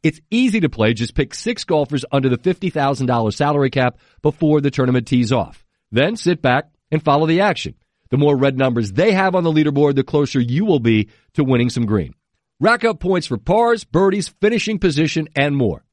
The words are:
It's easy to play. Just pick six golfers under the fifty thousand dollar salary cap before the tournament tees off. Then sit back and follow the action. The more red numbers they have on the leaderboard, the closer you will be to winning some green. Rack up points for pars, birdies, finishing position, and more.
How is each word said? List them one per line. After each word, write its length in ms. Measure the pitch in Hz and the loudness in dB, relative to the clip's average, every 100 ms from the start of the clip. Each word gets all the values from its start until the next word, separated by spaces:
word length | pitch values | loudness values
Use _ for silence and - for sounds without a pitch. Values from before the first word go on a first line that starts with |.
It's 180 | 160 151 _ | -4 -6 _
easy 300 | 220 254 214 | 0 0 2
to 80 | 160 | -2
play. 240 | - 110 | 0 0
Just 220 | 113 117 - | 0 -4 -4
pick 200 | 143 - | -4 -4
six 300 | - 240 - | -8 -6 -2
golfers 400 | 156 139 143 - | -2 0 -4 -2
under 160 | 139 131 | 0 0
the 80 | 123 | 0
fifty 320 | 185 180 185 | -2 -2 -4
thousand 380 | 156 139 135 131 | -2 -2 -2 -2
dollar 240 | 120 110 | 0 -2
salary 380 | - 143 147 135 | -2 -2 0 0
cap 280 | 135 123 - _ _ | 0 -2 -4 _ _
before 400 | 151 - 156 151 | -4 0 2 2
the 100 | 143 | 2
tournament 340 | 127 131 127 113 | 0 0 0 0
tees 280 | 123 117 | 0 2
off. 320 | 123 90 - _ _ _ | -2 -2 -12 _ _ _
Then 240 | 110 151 220 | 0 0 0
sit 260 | 175 175 | -2 0
back 280 | - 127 - _ _ | 0 0 -2 _ _
and 120 | 156 | -4
follow 240 | 156 143 160 | 0 0 2
the 140 | 165 | 2
action. 340 | 202 170 - - _ _ _ | 0 -2 -8 -14 _ _ _
The 80 | 131 | 0
more 200 | 147 139 | 2 2
red 200 | 139 131 | 0 2
numbers 360 | 131 120 107 | 0 0 -2
they 180 | 95 202 | 0 2
have 240 | 190 190 185 | 2 0 0
on 80 | |
the 80 | 170 | 0
leaderboard, 440 | 156 151 143 147 139 | 2 0 2 2 2
the 80 | 131 | 0
closer 340 | 151 143 139 | 0 0 -2
you 240 | 120 135 | -2 -2
will 160 | 214 156 | 0 2
be 300 | 117 110 104 _ _ | 4 2 0 _ _
to 100 | - | -4
winning 260 | 135 127 123 | 0 2 0
some 160 | 127 113 | -2 -2
green. 280 | 107 71 - _ _ _ _ | -2 -4 -12 _ _ _ _
Rack 240 | 175 233 226 | 0 2 0
up 160 | - | -2
points 260 | 180 185 - | -2 -2 -2
for 100 | 117 | -6
pars, 460 | - 165 233 233 | 0 2 2 0
birdies, 460 | - 165 196 202 180 _ | -2 0 2 0 -6 _
finishing 400 | 208 226 - 208 | 0 0 -2 -2
position, 480 | 185 147 156 - 151 - | 0 0 0 -2 -6 -2
and 220 | 143 143 | -2 0
more. 260 | 117 80 _ | 0 -2 _